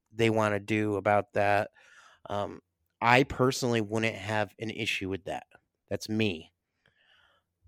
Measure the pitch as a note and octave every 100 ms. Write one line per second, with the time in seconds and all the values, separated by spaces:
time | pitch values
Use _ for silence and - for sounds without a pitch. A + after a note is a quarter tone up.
0 | _ A2 A2+ A2 G#2+ G2+ G2+ G#2+ G#2+ G2
1 | G#2 G#2 G2 A2 G2+ G2+ G#2+ - - -
2 | - _ - G2+ G2 F#2 _ _ _ _
3 | A#2 B2 C#3+ - B2+ - B2 A#2 G2+ A2
4 | A2 G2+ G2 G#2+ G#2 - A2 - A#2 -
5 | F#2+ F#2+ - - - - _ _ _ G2+
6 | - A2 G#2+ D#2+ - _ _ _ _ _
7 | _ _ _ _ _ _